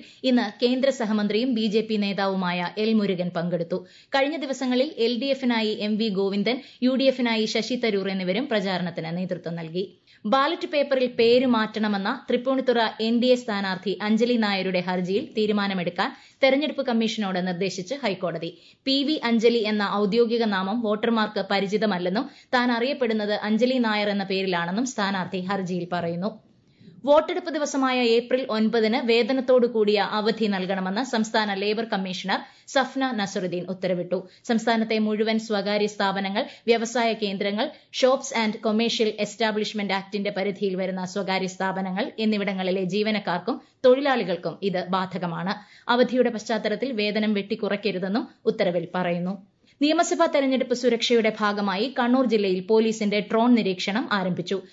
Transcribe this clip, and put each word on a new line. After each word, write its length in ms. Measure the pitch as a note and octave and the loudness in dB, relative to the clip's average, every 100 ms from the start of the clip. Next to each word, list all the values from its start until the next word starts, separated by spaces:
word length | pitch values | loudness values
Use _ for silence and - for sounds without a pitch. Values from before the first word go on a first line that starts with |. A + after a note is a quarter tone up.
| - - | -8 -4
ഇന്ന് 220 | B3+ B3 G#3 - | 2 2 0 0
കേന്ദ്ര 320 | B3 B3+ C4+ | 0 4 2
സഹമന്ത്രിയും 640 | B3+ G#3+ G#3+ G#3 G#3+ C4 | 2 0 0 2 0 0
ബി 120 | A3 A3 | 0 2
ജെ 140 | A3 | 0
പി 140 | A3 G#3+ | 0 0
നേതാവുമായ 760 | G3+ G3 G3 F#3+ F3+ F3+ F3 G#3 | 0 0 0 0 0 -2 -4 -2
എൽ 160 | A3 | 2
മുരുകൻ 360 | A3 G3+ F3 F3+ | 2 2 0 -2
പങ്കെടുത്തു. 480 | E3+ F3 F3 E3+ F#3 F3+ - _ | -2 -2 -2 -2 -4 -6 -20 _
കഴിഞ്ഞ 260 | C#4 C#4+ D#4+ | 0 0 -2
ദിവസങ്ങളിൽ 540 | C#4 C4 B3+ B3 D4+ - | -6 -4 0 0 0 0
എൽ 220 | A#3 A#3+ | 0 0
ഡി 60 | C#4 | -2
എഫിനായി 520 | C4 B3 A3+ G#3+ G#3 | 0 2 2 0 0
എം 180 | G#3 G#3+ | -2 0
വി 120 | A3+ | 2
ഗോവിന്ദൻ, 500 | F#3+ G3 G3+ G3+ C4 - - | 2 2 2 0 -2 -6 0
യു 80 | B3 | 2
ഡി 120 | C4 | 4
എഫിനായി 420 | C4+ B3+ A#3+ A3 A3 | 4 4 0 0 0
ശശി 300 | A3+ A3 B3+ | -2 -2 -2
തരൂർ 340 | A#3 G3+ F#3+ | 0 0 -2
എന്നിവരും 380 | F#3+ F3+ G3 D4 | -2 -2 -2 0
പ്രചാരണത്തിന് 720 | G#3+ F#3+ F3+ F3 F3 D#3 F3 | 0 0 -2 -4 -4 -4 -4
നേതൃത്വം 380 | F#3 F3 E3 E3+ | -4 -6 -6 -8
നൽകി. 300 | D#3+ F3 - - _ _ G#3 | -6 -6 -6 -12 _ _ 0
ബാലറ്റ് 420 | C4+ D4 E4+ - | 2 2 0 -2
പേപ്പറിൽ 400 | D4 C#4 C4+ B3 | 0 2 2 2
പേര് 380 | B3 A#3 B3 C4 | 4 6 6 6
മാറ്റണമെന്ന 760 | A3+ G#3+ A3 A3 G3 G3+ C#4 | 2 0 -2 -2 0 -2 -4
തൃപ്പൂണിത്തുറ 560 | - A#3+ B3+ C4 C4 A#3 G#3+ - | -2 -2 0 0 2 2 0 0
എൻ 180 | A3+ A#3+ | 0 2
ഡി 80 | B3+ | 4
എ 80 | B3 | 4
സ്ഥാനാർത്ഥി 640 | A#3+ G3+ F#3+ F#3 G3+ F#3 | 2 -4 -4 -4 -4 -2
അഞ്ജലി 360 | G#3+ A3 A#3+ A#3 | 0 2 4 2
നായരുടെ 420 | G#3 G3 F#3+ F3+ | 2 0 0 0
ഹർജിയിൽ 480 | F3+ F#3 F3+ G3+ - | 0 -2 0 -2 -2
തീരുമാനമെടുക്കാൻ 760 | A3 G#3+ G#3 G3 F#3 E3+ - A#3 A#3+ - _ | -2 0 0 0 -2 -4 -4 -4 -6 -20 _
തെരഞ്ഞെടുപ്പ് 480 | C4 C#4 D4 C#4+ B3+ | 4 4 0 -2 0
കമ്മീഷനോട് 600 | A3+ A3 A3 G3 F#3 F3+ | 0 0 -2 -2 -2 -2
നിർദ്ദേശിച്ച് 480 | F3 F#3+ F#3 F3+ C#4 | -2 -4 -4 -8 -6
ഹൈക്കോടതി. 560 | A3 F3 F3 E3 E3 - - _ C4+ | -4 -4 -4 -6 -8 -12 -20 _ 0
പി 180 | C#4 | 0
വി 100 | C#4 D#4 | 0 0
അഞ്ജലി 340 | A#3 A3+ A#3 A#3 | 2 4 4 4
എന്ന 320 | G#3 G#3+ G3 | 2 0 0
ഔദ്യോഗിക 520 | G3+ G#3 A#3 A3+ A#3 | 0 2 2 2 2
നാമം 380 | A3+ F#3+ F#3+ A#3+ | 0 0 -2 -2
വോട്ടർമാർക്ക് 640 | G#3 G#3+ A#3 A3+ G#3+ G3+ F#3+ | -2 0 0 0 0 -2 -2
പരിചിതമല്ലെന്നും 760 | G3 G3 G#3 G#3+ F3+ F3+ G3 - - - | 0 0 0 0 0 -2 -2 -4 -12 -2
താൻ 220 | B3 B3 | 0 2
അറിയപ്പെടുന്നത് 640 | A3+ C4 C#4+ A#3 G#3+ G#3 G#3 | 0 -2 0 -2 0 -2 -2
അഞ്ജലി 340 | G#3+ A3 B3 B3+ | 0 2 2 2
നായർ 320 | A3+ G#3 G#3 | 2 0 0
എന്ന 140 | G3+ | -2
പേരിലാണെന്നും 600 | F#3+ F#3+ F#3+ E3+ E3+ G3 B3+ | -2 -2 0 -2 -2 -2 -4
സ്ഥാനാർത്ഥി 540 | - G3 G3 F3 F#3+ | -2 -2 -2 -4 -6
ഹർജിയിൽ 480 | F3+ G3 F3 F3+ F3 | -4 -4 -2 -4 -4
പറയുന്നു. 400 | F3 E3+ F3 F#3 - _ _ _ _ - - C4 | -4 -4 -4 -6 -8 _ _ _ _ -20 -6 4
വോട്ടെടുപ്പ് 460 | D4+ D#4 F4+ F4 | 4 4 -2 -4
ദിവസമായ 500 | D4 D4 C#4 C4 B3+ A#3+ | -4 -2 0 0 2 4
ഏപ്രിൽ 400 | A3+ A#3+ B3+ B3+ | 2 2 -2 0
ഒൻപതിന് 500 | G#3+ A3 A#3 A3 C4 | 0 2 2 2 2
വേതനത്തോടു 640 | A#3 A#3 A3+ C4 B3+ B3+ A#3 | 2 2 2 0 4 4 4
കൂടിയ 320 | A3 G#3 G#3 F#3+ | 2 2 2 0
അവധി 340 | G#3+ G#3+ A3 G#3+ | 0 0 0 0
നൽകണമെന്ന് 580 | F#3+ F#3 F#3+ F#3 G3+ | 0 -2 -2 -2 -4
സംസ്ഥാന 500 | C4+ A3+ A3 A3+ G#3 | -2 -2 0 0 0
ലേബർ 320 | F#3+ G#3 G#3+ A3+ | -2 -2 -2 -2
കമ്മീഷണർ 540 | G3 F#3+ F#3 F#3 A#3+ - - - | -4 -4 -6 -4 -4 -6 -20 -4
സഫ്ന 440 | C#4 B3+ C4+ C4 | -2 -2 -2 -4
നസറുദ്ദീൻ 540 | G#3+ G3 G#3 F3+ F3 F3 | -2 -4 -4 -4 -6 -6
ഉത്തരവിട്ടു. 600 | F#3 F#3 F3 F3 F#3 - - | -6 -4 -4 -4 -6 -6 -12
സംസ്ഥാനത്തെ 560 | - A3 A#3 A3+ A3 A3 | -2 0 2 0 0 0
മുഴുവൻ 400 | G#3+ G#3+ A3 A3 | 0 0 0 0
സ്വകാര്യ 480 | A3 G3+ G3 G#3 G#3 | -2 -2 0 0 0
സ്ഥാപനങ്ങൾ, 580 | G#3 G3 G3 G3 G#3 D4+ - A3+ | 0 -2 -2 -2 -4 -4 -4 0
വ്യവസായ 480 | A#3 A3+ B3 A#3 | 0 0 0 0
കേന്ദ്രങ്ങൾ, 520 | A3 G3+ F#3+ G3+ G#3 D4+ - _ | -2 -4 -2 -2 -2 -4 -6 _
Shops 360 | - B3+ C4 - A3+ | 2 2 2 0 -2
and 200 | G#3+ G#3+ | -2 -2
Commercial 500 | A3 G#3+ A#3 - G#3+ G#3 | 0 0 0 0 0 -2
Establishment 720 | G3+ - A3 G#3+ G#3 G#3+ G3 | -6 -2 -2 0 -4 -4 -4
Act-ിന്റെ 360 | F#3+ F#3+ G3+ G3+ | -4 -4 -4 -4
പരിധിയിൽ 460 | G3 G3+ G3 G3 F#3 | -2 -4 -2 -2 -2
വരുന്ന 300 | F#3+ F#3 F#3 | -4 -4 -6
സ്വകാര്യ 420 | G3+ F#3+ F#3+ F#3 | -6 -2 -2 -2
സ്ഥാപനങ്ങൾ 640 | F#3 F#3+ F#3+ F#3+ F#3+ B3+ - | -4 -4 -2 -4 -4 -4 -2
എന്നിവിടങ്ങളിലെ 640 | G#3+ G#3 G3+ F#3 F#3 F#3+ | 0 0 -2 -2 -2 -2
ജീവനക്കാർക്കും 800 | F3+ G#3 G#3+ G#3 G3+ F3 F3+ D4+ - _ | 0 0 0 -2 -2 -4 -4 -6 -10 _
തൊഴിലാളികൾക്കും 760 | B3+ C4+ C#4 B3 F#3 F3 E3 - | 4 6 4 0 0 -4 -6 -4
ഇത് 240 | G3 F3+ F3+ | -2 -2 -2
ബാധകമാണ്. 680 | F#3 F#3 F#3 F3 E3 F3+ A3 - - - | -2 -2 -6 -6 -4 -6 -6 -12 -10 0
അവധിയുടെ 420 | A#3+ A#3+ B3 A#3 | 2 4 4 2
പശ്ചാത്തലത്തിൽ 600 | G#3+ - A3 A3 G#3 C4+ | 0 -4 -2 -2 -2 -2
വേതനം 420 | G#3+ G#3 G#3 G#3+ | -2 -2 0 0
വെട്ടിക്കുറയ്ക്കരുതെന്നും 920 | G3+ G3 G#3+ G3 G3+ G3+ F3+ F#3+ A3+ A#3 - A3 | 0 -2 -4 -2 -2 -2 -2 -2 -2 -4 -4 -2
ഉത്തരവിൽ 420 | - F#3 F3 E3+ | 0 0 0 -2
പറയുന്നു. 440 | F3+ F3+ F3 F3+ G3+ - _ _ _ | -2 -2 -2 -4 -8 -14 _ _ _
നിയമസഭാ 440 | D4 D#4+ E4+ E4+ E4 | 2 2 2 2 2
തെരഞ്ഞെടുപ്പ് 480 | D4+ C4+ B3+ B3 | 2 2 0 0
സുരക്ഷയുടെ 580 | B3 B3+ A#3 - A#3 A3 | 0 2 0 2 2 2
ഭാഗമായി 640 | G#3+ G#3 G3+ G3+ F#3+ B3+ | 0 -2 0 -2 -2 -2
കണ്ണൂർ 320 | B3+ A#3+ B3+ B3 | 0 2 4 4
ജില്ലയിൽ 340 | A3 G3 F#3 | 2 2 0
പോലീസിന്റെ 600 | F#3 A3 A3+ A3 G3+ G#3 | 2 4 4 0 0 0
ഡ്രോൺ 360 | G#3 A3 A#3+ A#3 | 2 2 6 4
നിരീക്ഷണം 540 | F#3+ F#3 G3+ A3 E4 | 4 -2 -2 -2 -2
ആരംഭിച്ചു. 500 | G3+ F3+ F3 E3+ F#3+ - | -2 0 -2 -2 -6 -6